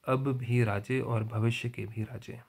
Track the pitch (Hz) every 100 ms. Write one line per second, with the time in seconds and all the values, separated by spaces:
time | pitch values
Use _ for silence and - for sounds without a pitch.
0 | - 131 139 127 117 120 113 101 - 131
1 | 120 117 110 110 113 117 120 - 107 110
2 | 107 123 - 120